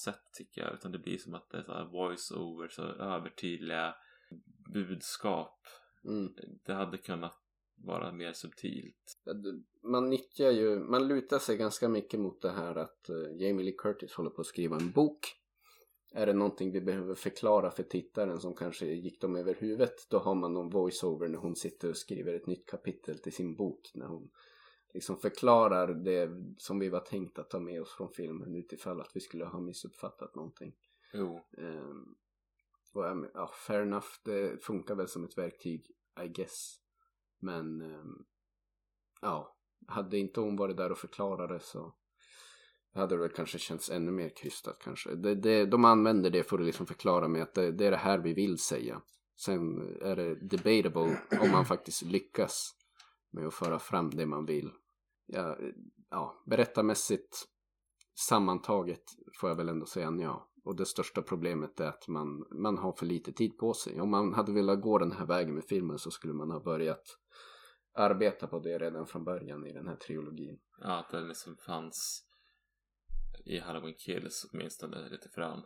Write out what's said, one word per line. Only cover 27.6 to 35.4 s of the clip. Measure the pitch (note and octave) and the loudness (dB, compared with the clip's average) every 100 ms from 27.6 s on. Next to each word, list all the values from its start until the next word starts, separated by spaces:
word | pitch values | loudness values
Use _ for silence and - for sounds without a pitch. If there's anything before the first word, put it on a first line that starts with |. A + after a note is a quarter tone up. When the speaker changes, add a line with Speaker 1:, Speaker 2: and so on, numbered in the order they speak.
| F2 F2 | -6 -8
Speaker 2:
oss | D#2+ | -8
från | - F#2 | -10 -10
filmen | - D#2+ D#2+ E2+ E2+ | -8 -8 -8 -8 -10
utifall | E2+ - - F2 | -10 -10 -8 -8
att | - | -8
vi | F#2+ | -10
skulle | - E2 F2 | -10 -8 -8
ha | F2+ | -6
missuppfattat | F2+ F2 - - - - - - | -8 -8 -12 -10 -12 -10 -12 -10
någonting. | D#2+ - - - _ _ _ | -12 -12 -16 -18 _ _ _
Speaker 1:
Jo. | G#2 F#2 E2+ - - | -4 -4 -6 -14 -12
Speaker 2:
Ehm, | E2+ D#2+ C#2 C#2+ - - _ _ _ _ _ _ _ | -10 -10 -10 -14 -18 -20 _ _ _ _ _ _ _
och | G2+ F2+ | -4 -4
ja, | |
men, | F#2 C#2+ | -4 -6
ja, | - E2+ - - | -8 -8 -8 -2
fair | G#2 | 0
enough, | G#2 G2+ - - A2+ | 0 -2 -6 -10 -4
det | G2+ G2 - | 0 0 -2
funkar | - G2+ - G2 | -4 -4 -4 -4
väl | F#2 | -4
som | F2 | -6
ett | E2+ | -8
verktyg, | - | -6